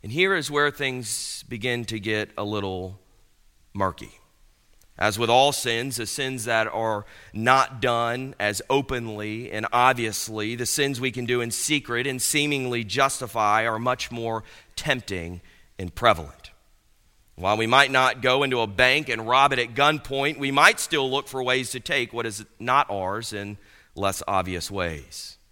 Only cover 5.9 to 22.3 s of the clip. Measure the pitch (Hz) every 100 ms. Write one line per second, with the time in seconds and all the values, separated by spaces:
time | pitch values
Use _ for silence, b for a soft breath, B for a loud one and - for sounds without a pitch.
5.9 | 120 110 - 131 131 113 113 107 107 113
6.9 | 104 - B B 107 117 131 135 127 127
7.9 | 117 117 123 131 - 104 101 - 135 139
8.9 | 127 117 107 107 110 123 107 110 120 127
9.9 | 123 113 101 - 107 107 120 120 - 139
10.9 | 127 131 123 120 123 117 - - 147 -
11.9 | 117 135 127 - 151 147 139 127 120 107
12.9 | 113 139 - 123 117 104 107 113 110 123
13.9 | 127 - 120 117 113 B B B - 151
14.9 | 127 - 92 85 90 b b b - 92
15.9 | - 117 82 76 - - - _ _ _
16.9 | _ _ _ _ - 92 107 113 131 139
17.9 | 135 131 120 127 131 139 123 110 95 127
18.9 | 139 135 110 113 127 143 131 117 117 143
19.9 | 156 - 135 143 151 139 139 170 - -
20.9 | 156 135 135 139 135 123 127 123 127 -
21.9 | 139 117 117 117